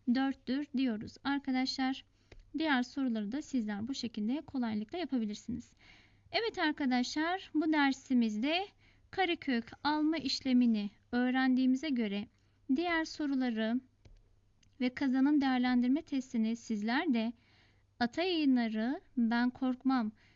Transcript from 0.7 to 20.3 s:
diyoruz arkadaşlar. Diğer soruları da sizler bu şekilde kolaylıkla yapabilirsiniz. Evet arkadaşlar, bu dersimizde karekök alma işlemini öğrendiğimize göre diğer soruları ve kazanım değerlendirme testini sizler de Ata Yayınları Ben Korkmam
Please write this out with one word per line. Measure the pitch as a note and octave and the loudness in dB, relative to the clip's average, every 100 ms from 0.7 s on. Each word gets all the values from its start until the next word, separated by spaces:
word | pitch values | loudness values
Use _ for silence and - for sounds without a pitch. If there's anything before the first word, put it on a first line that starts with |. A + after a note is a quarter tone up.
| B3+ | -2
diyoruz | C4 G#3+ - - | 0 -2 -8 -8
arkadaşlar. | C4+ C#4 C4+ B3+ C4 - C4 C4+ - _ _ - - C#4+ | -4 -2 -2 -2 -2 -2 -2 -4 -10 _ _ -20 -8 -4
Diğer | D#4+ B3+ | 0 0
soruları | B3 C#4+ C4 A3 G3+ | 0 -2 -2 -2 -4
da | C4+ | -6
sizler | D4+ C4 G#3 G3+ A#3 | -4 -4 -2 -4 -6
bu | |
şekilde | C4+ A3+ - G#3 D4 | -6 -8 -4 -2 -4
kolaylıkla | D#4 C4 A#3 G#3 G#3+ F4 | -4 -4 -2 -4 -4 -6
yapabilirsiniz. | D#4 B3+ A3 G#3 - A#3 - _ - - - _ _ | -4 -2 -4 -6 -8 -10 -12 _ -20 -20 -20 _ _
Evet | F#4+ A4+ F#4+ | -4 -2 0
arkadaşlar, | D#4 D4+ C#4 B3 B3 D4+ D#4+ F#4+ - | -2 0 0 0 0 -2 -2 -2 -2
bu | D4+ D#4+ | 0 2
dersimizde | D#4 C#4 C4 - B3 A3+ G#3 C4+ F4 G4+ _ _ _ _ | 4 2 0 0 2 2 0 0 -2 -4 _ _ _ _
karekök | - F4+ E4+ - A#3 - - | -2 0 0 -2 -2 -4 -4
alma | C#4+ D4+ D4+ D#4+ | -2 2 2 0
işlemini | C4+ - C4 B3 A#3+ G#3+ G3+ - _ | -2 -4 2 4 4 2 -2 -10 _
öğrendiğimize | A#3+ B3+ C4 C4 B3+ C4 C4 D#4+ | -2 0 2 2 4 2 2 0
göre | A#3+ G#3+ G3+ - _ _ _ - C4+ | -2 -2 -4 -8 _ _ _ -2 0
diğer | F4 E4 D#4 | 2 0 -2
soruları | - D4 C4+ B3+ A3 A3 B3 - _ - - _ _ _ _ _ - | -4 -2 0 0 0 0 -2 -4 _ -20 -20 _ _ _ _ _ -4
ve | B3+ | -4
kazanım | B3+ C#4 C4 C4+ D4+ | 0 0 2 4 4
değerlendirme | C4+ B3+ B3 B3 B3 C#4+ | 4 2 2 2 2 0
testini | - C#4 B3 A3+ A3 A3+ | -2 -4 -2 -2 0 -2
sizler | - G#3+ G#3+ C4 F4+ | -4 -4 0 0 0
de | A#3 A3 - _ _ _ _ _ - | 0 -2 -6 _ _ _ _ _ -4
Ata | A#3+ D#4+ | -2 0
Yayınları | F#4 E4 C#4+ B3+ A3+ A3 A#3 E4 - - | 0 2 4 2 2 -2 -2 -4 -6 -2
Ben | A3+ A#3 B3 | 2 2 2
Korkmam | - B3+ B3+ C4 C4 A3 - _ | 0 -2 0 0 0 0 -6 _